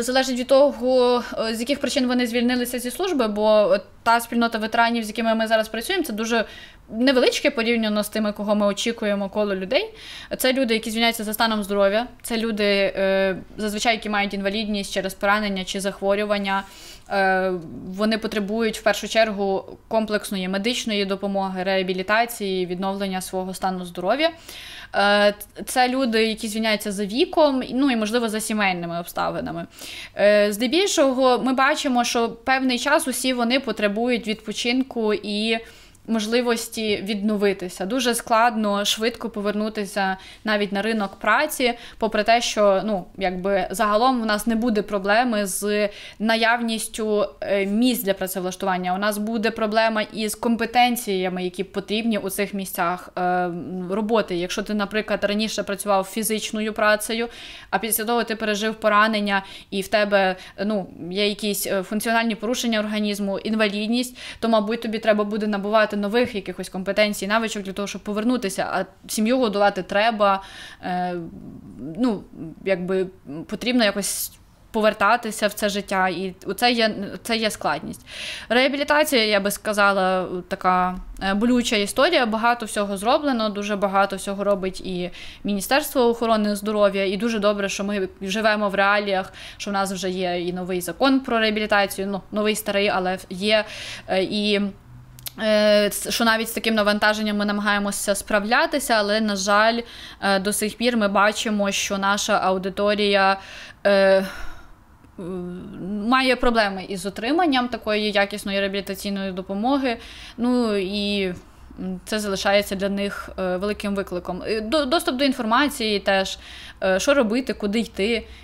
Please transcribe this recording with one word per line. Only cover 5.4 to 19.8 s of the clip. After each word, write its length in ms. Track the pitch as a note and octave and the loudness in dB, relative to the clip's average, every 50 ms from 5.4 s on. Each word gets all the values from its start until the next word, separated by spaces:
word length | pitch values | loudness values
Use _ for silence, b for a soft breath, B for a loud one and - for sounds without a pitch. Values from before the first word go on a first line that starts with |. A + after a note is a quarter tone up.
| A3+ | 2
зараз 220 | A3 A3+ A3 G#3+ G#3+ | 2 2 2 2 0
працюємо, 360 | - A3+ A#3 - F#4+ F#4+ D#4+ | -4 -6 -4 -2 -2 -2 -2
це 80 | - G#3+ | -2 -4
дуже 320 | G#3 A3+ A3 A#3+ A3+ G3+ B B B B B B B - - | -4 -2 0 0 0 0 B B B B B B B -18 -10
невеличке 600 | G3+ A3 B3 C#4 C4+ B3+ C4+ A#4+ A#4 - - D4 | -4 0 2 4 4 6 4 4 2 2 0 0
порівняно 520 | D4 - A3+ A3+ A#3+ A#3 A3+ G#3+ G#3 G#3+ G3+ | 0 0 0 0 2 2 0 0 0 0 -2
з 60 | - | -2
тими, 240 | - A3 A3 G#3 G#3 | -2 -2 -2 -2 -2
кого 220 | - G3+ G#3 G#3 | -4 -2 0 2
ми 120 | G#3 G#3 | 2 2
очікуємо, 640 | G3+ G3 G3+ - A#3 A3+ - A3+ G#3 G3+ G3+ G3+ G3 | 2 0 0 -2 -4 -2 -2 -2 -2 -2 -2 -2 -4
коло 260 | - G#3+ G#3+ G#3 G3 | -2 -2 0 0 -2
людей. 400 | F#3+ F#3+ F#3 B3+ E4 G#4+ A4 B B B B B B B B - - | -4 -2 0 0 0 0 -2 B B B B B B B B -6 -2
Це 140 | - C4 B3+ | 0 0 2
люди, 220 | C4+ C4+ A3+ A3+ | 2 2 2 0
які 160 | A3 A3+ A#3+ | -2 -2 -4
звільняються 340 | G#3+ A3+ A#3 A#3 A3+ - G#3+ | -2 0 0 0 0 0 -4
за 100 | G#3 G#3+ | -4 -2
станом 280 | - A#3 A3 A3 G#3+ G3+ | 0 0 0 0 0 -2
здоров'я, 440 | F#3+ G3+ G3+ G3+ G3 G3+ A3 B3 B3 - - - | -2 2 2 2 4 2 0 -2 -4 -8 -14 -8
це 140 | - A#3+ | -6 -4
люди, 280 | A3+ A3 A3+ G#3+ G#3 G#3 G3+ G3+ G3 G3 F#3 - | -2 -2 -2 -2 0 2 2 4 2 2 0 0
е, 400 | - G3 F#3+ F#3+ F#3+ F#3+ F#3+ F#3 E3+ - - - | 0 0 2 2 2 2 0 -2 -4 -8 -12 -10
зазвичай, 380 | - G#3+ G#3+ G#3 G#3+ - B3 A3+ | -6 -6 -4 -4 -2 0 0 0
які 140 | G#3+ - G#3 | 0 -2 -4
мають 260 | G#3+ G3+ G3+ G3+ G#3 | -2 -2 -2 -2 -4
інвалідність 580 | G3 G3 G3 G3 A3 A3 G#3 G#3+ G3+ G3 - - | -2 -2 -2 -2 -2 -2 -2 -4 -4 -4 -4 -4
через 220 | G3+ F3+ F#3+ - | -4 -4 -4 -6
поранення 500 | - G#3 G3+ G3+ G#3+ G#3+ G3+ G3 F#3+ F#3 | -2 0 2 2 2 0 -2 -4 -4 -6
чи 160 | F3+ - G3 | -6 -6 -4
захворювання. 840 | F#3 G3 F#3+ - G3 G3 G3+ G3+ G#3 G#3 G#3 G3+ G3+ G3 G3 G3 G3 B B B B B B B B B | -4 -4 -4 -2 0 0 0 2 0 0 0 0 0 0 -2 -2 -4 B B B B B B B B B
Е, 420 | G3+ G3 G3 F#3+ F#3+ F#3 F#3+ F#3+ F#3 F3+ D#3+ D#3+ - - - | 0 2 2 4 4 2 2 0 -2 -4 -6 -10 -14 -12 -12
вони 320 | F#3 F#3 F#3+ G#3+ G#3+ A3+ G#3+ | -10 -4 -2 0 0 0 0
потребують 600 | A3 G#3+ - A3 G3+ F#3+ G#3+ A3+ A3+ A3 G#3+ - | -2 -4 -4 -4 -4 -2 -2 0 0 -2 -2 0
в 40 | - | 0
першу 260 | G#3+ G3+ - - G3+ | 0 0 0 -2 -2
чергу 720 | - A3 A3+ A3 G3+ G3 G3+ G3 F#3+ F#3 - - - - | 2 2 2 2 2 -2 -2 0 -2 -2 -4 -8 -14 -18